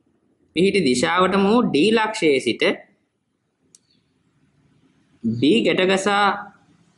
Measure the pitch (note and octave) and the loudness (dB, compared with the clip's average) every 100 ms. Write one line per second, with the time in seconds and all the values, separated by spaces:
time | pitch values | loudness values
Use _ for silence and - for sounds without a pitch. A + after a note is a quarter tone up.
0 | _ _ _ _ _ D#3+ F#3+ G3 C#3 B2 | _ _ _ _ _ -2 0 2 0 0
1 | E3 F3 F#3 G3 G3 A#3+ G3 C#3 G3 A3+ | 0 0 0 2 2 2 2 0 2 2
2 | G#3+ - D#3+ C3 A#2+ G#2+ F3 C#4 - _ | -2 -2 0 0 0 -2 -2 -4 -10 _
3 | _ _ _ _ _ _ _ _ _ _ | _ _ _ _ _ _ _ _ _ _
4 | _ _ _ _ _ _ _ _ _ _ | _ _ _ _ _ _ _ _ _ _
5 | _ _ A#2 A#2 C#3 A3+ F3 E3+ F#3 F#3+ | _ _ -6 -2 0 2 0 0 0 0
6 | G#3 G3+ G3 F#3+ - - _ _ _ | 0 0 0 -2 -10 -20 _ _ _